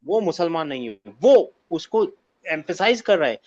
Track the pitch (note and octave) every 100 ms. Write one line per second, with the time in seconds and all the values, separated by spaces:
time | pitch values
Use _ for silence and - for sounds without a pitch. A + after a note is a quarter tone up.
0 | B2+ G#3+ G3+ D#3+ F3 E3 D#3 C3 A#2+ G2+
1 | - G#2+ G3 C4 D#3 _ _ E3 - A3
2 | G#3 - _ _ F#3 D#3+ D3+ E3+ G3+ A#3+
3 | A3+ G3 C#3+ A2